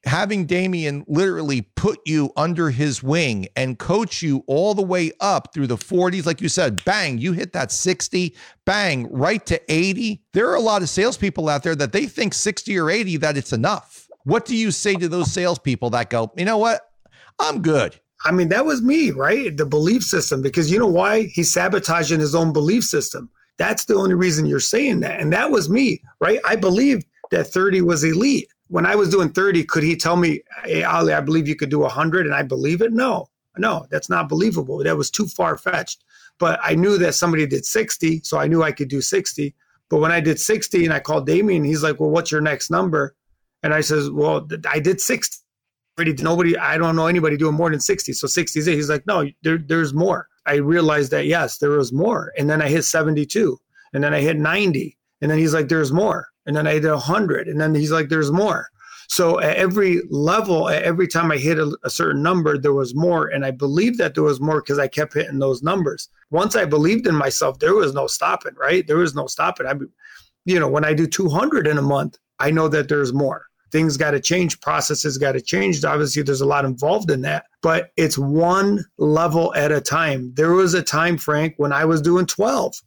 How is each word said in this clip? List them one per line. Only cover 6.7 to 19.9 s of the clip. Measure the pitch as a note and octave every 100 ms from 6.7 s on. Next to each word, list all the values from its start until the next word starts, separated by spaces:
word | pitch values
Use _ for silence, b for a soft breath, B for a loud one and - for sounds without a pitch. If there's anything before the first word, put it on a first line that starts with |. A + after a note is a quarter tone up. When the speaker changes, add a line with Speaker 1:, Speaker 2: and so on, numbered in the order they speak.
| G2+
Speaker 1:
bang, | - G#3 F3 A#2+
you | D3+
hit | F3 F3+
that | F3 B2+
sixty, | - F#3+ F3+ - F3+ F3+ B B B
bang, | - G3+ G3 C#3 A#2
right | C3 D3 A3 -
to | E3 -
eighty. | D#3 F#3+ G3 A#3 G#3 _
There | F3+ B3
are |
a | F4
lot | A3 G#3
of | E3
salespeople | - G#3+ - G3+ - D#3
out | C#3+
there | E3
that | D#3 C#3
they | G3 A#3+
think | - G#3+
sixty | - G#3 - - F#3+
or | D#3+
eighty, | G3+ G3+ D#3+
that | D3+ C#3
it's | -
enough. | A2+ D3 G#3 - - - -
What | C3 A3
do | A3+
you | A#3 A3
say | - G#3
to | G3 E3+
those | F3 E3
salespeople | - F3+ E3 D3 B2+ A#2+
that | A#2 A#2
go, | A#2+ A2+ -
"You |
know | F#3 A3
what? | A3+ A3 - _ _ b b _
I'm | - A#3+
good"? | E3 D3+ G#2 - _ _
Speaker 2:
I | D3+
mean, | F3+ E3+
that | G3
was | D4+ C4+
me, | A#3+ D#4 C#4
right? | C3+ C#3+ A#3 B3 D3
The | D3
belief | D3+ D#3+